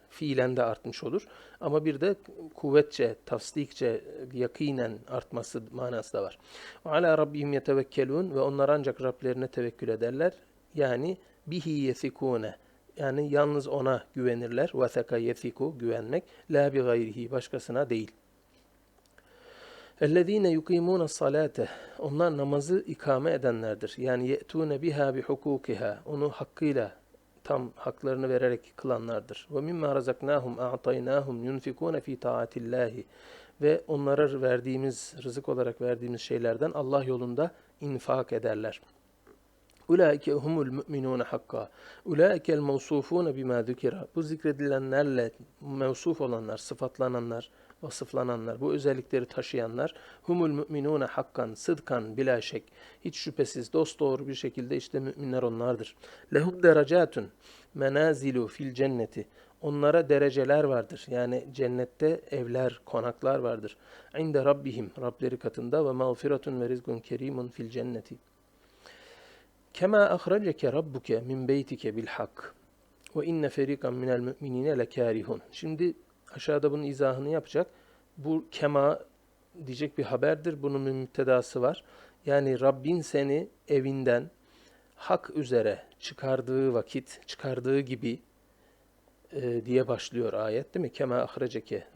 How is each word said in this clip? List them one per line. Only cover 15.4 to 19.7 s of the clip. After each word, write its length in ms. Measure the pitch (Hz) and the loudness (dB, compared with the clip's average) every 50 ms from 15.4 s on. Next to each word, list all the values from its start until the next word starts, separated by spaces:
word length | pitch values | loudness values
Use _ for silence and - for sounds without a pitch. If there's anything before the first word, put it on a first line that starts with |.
| - 123 - - 135 151 160 127 | -6 -10 -6 -4 -4 -4 -4 -4
güvenmek. 440 | 117 117 117 117 113 110 135 175 - - - - - - | -4 -2 -2 -2 -4 -4 -4 -4 -4 -6 -20 -20 -8 0
لَا 180 | 160 143 143 143 | 2 4 4 4
بِغَيْرِهِ 640 | 135 135 127 123 120 117 113 113 104 117 120 113 | 4 2 2 4 4 2 2 -2 -4 -8 -8 -4
başkasına 580 | 131 127 123 - - 127 - - 120 127 143 123 | -4 -4 -4 -4 -8 -8 -6 -4 -2 -2 0 0
değil. 220 | 120 110 110 - - _ _ _ _ _ _ _ _ _ _ _ _ _ _ _ _ _ _ _ _ - _ _ _ - - - - - - - | 0 -2 -2 -6 -12 _ _ _ _ _ _ _ _ _ _ _ _ _ _ _ _ _ _ _ _ -20 _ _ _ -20 -20 -20 -20 -20 -20 -20